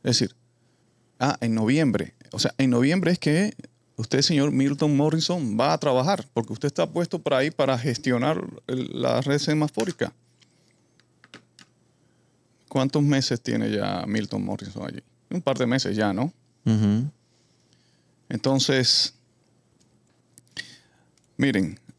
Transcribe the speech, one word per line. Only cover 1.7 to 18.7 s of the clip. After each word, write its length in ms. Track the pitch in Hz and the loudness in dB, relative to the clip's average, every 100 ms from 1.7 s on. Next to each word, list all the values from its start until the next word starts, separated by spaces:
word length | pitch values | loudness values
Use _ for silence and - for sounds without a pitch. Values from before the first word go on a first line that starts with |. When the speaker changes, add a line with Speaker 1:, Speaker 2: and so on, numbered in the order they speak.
| 143 151 104 - _ - | 2 2 0 -4 _ -14
Speaker 1:
O 80 | - | -4
sea, 140 | - - | -4 0
en 120 | 135 | 2
noviembre 420 | 120 135 185 170 | 4 2 2 2
es 80 | 180 | 2
que 360 | 185 156 208 - - _ _ - | 2 2 0 -4 -20 _ _ -10
usted, 240 | 113 139 | -2 0
señor 300 | 139 156 143 | 2 2 2
Milton 440 | 135 139 143 151 139 | 2 0 2 2 4
Morrison, 640 | 151 160 160 180 127 110 | 2 0 -2 -2 -2 0
va 140 | 135 | 0
a 40 | 160 | 2
trabajar 480 | 151 127 139 196 - | 2 2 2 -2 -2
porque 200 | - 110 | -6 -4
usted 140 | 113 143 | -4 -4
está 220 | - 165 | -2 -2
puesto 300 | 160 170 170 | -2 -4 -4
por 140 | 156 | 0
ahí 180 | 135 147 | 0 0
para 260 | - 135 127 | 0 0 0
gestionar 640 | 131 117 131 120 135 160 - - - | -2 -2 0 0 0 -2 -6 -12 -8
el, 240 | 127 - - | -6 -6 -4
la 220 | 127 120 | 0 0
red 160 | 127 143 | 0 0
semafórica. 760 | 147 156 151 - 170 - - _ _ _ _ _ _ _ _ _ _ _ - - _ - - _ _ _ _ _ _ _ _ _ _ | 0 0 0 -2 -6 -4 -8 _ _ _ _ _ _ _ _ _ _ _ -20 -20 _ -20 -20 _ _ _ _ _ _ _ _ _ _
¿Cuántos 360 | 139 135 151 | -2 0 2
meses 380 | 147 135 127 120 | 2 2 0 -4
tiene 280 | - 113 110 | -2 -2 -2
ya 360 | 107 101 92 107 | -2 -2 -4 -4
Milton 360 | 107 101 104 | -4 -4 -6
Morrison 440 | 98 101 98 - 101 | -6 -8 -10 -12 -12
allí? 160 | - _ _ _ | -12 _ _ _
Un 120 | 180 | -4
par 180 | 151 - | -2 0
de 80 | 120 | 2
meses 280 | 131 - 107 | 2 0 0
ya, 160 | 107 | 0
¿no? 220 | 95 143 - _ _ - | 0 -4 -6 _ _ 0
Speaker 2:
Ujú. 420 | 107 107 107 139 _ _ _ _ _ _ _ _ _ _ _ _ | 2 4 2 -2 _ _ _ _ _ _ _ _ _ _ _ _
Speaker 1:
Entonces, 840 | 123 135 135 127 | -4 0 0 2